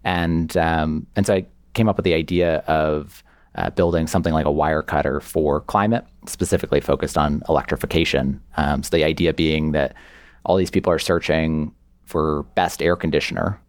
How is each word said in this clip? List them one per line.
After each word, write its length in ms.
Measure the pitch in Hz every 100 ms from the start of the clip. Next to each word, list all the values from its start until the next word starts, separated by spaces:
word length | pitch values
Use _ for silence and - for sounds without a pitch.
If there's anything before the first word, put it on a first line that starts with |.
And, 520 | 92 90 85 82 80 90
um, 500 | 82 80 78 78 - -
and 100 | 98
so 80 |
I 120 | 95 95 - _
came 140 | - 110
up 80 | 98
with 80 |
the 100 | 92
idea 440 | 80 80 87 85 78 -
of, 560 | 78 78 76 73 - _ _ _ 50
uh, 140 | -
building 360 | - 85 82 80
something 260 | 95 82
like 140 | 78 73
a 40 |
Wirecutter 680 | 73 76 78 - 76 71 71
for 400 | - 82 73 73
climate, 420 | - 104 107 117 - - -
specifically 540 | - 90 98 - 71
focused 380 | - 71 - 80
on 240 | 73 73 -
electrification. 920 | 76 - 90 - 80 78 69 67 67 - -
Um, 260 | 71 71
so 80 | - 82
the 80 |
idea 280 | 78 73 82
being 400 | 78 78 78 78
that 220 | 73 67 - - - - -
all 120 | - 92
these 140 | 90
people 220 | 95 92
are 80 | 82
searching 720 | - 85 - 78 80 78 76 _ _ _ -
for 380 | 82 78 73 -
best 280 | - 90 -
air 140 | 82 87
conditioner 640 | 85 76 - 85 82 104